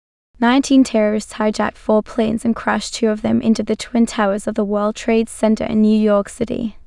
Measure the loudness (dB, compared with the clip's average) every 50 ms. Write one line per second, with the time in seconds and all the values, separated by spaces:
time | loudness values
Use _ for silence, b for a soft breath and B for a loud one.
0 | _ _ _ _ _ _ _ 0 2 4 4 2 2 4 4 4 4 4 2 2
1 | 2 2 0 -2 -6 -8 -6 -2 -2 -2 0 0 -4 -4 -4 -8 -2 0 0 0
2 | 0 -2 -2 -2 0 0 -2 -2 -2 -2 -2 -2 -2 -2 -2 -2 -4 -8 -4 -2
3 | 0 0 0 -2 -2 0 0 0 2 2 0 0 0 -4 -4 -6 -6 -4 0 0
4 | 0 0 0 -2 0 0 0 -2 -4 -4 -4 -2 -2 -2 -2 -2 -2 -2 -4 -4
5 | -2 0 0 0 0 -2 -4 -2 0 0 0 0 -2 -2 2 2 4 4 4 4
6 | 4 4 2 2 0 -2 -6 -8 -6 -4 -4 -6 -6 -8 -10 -12 -20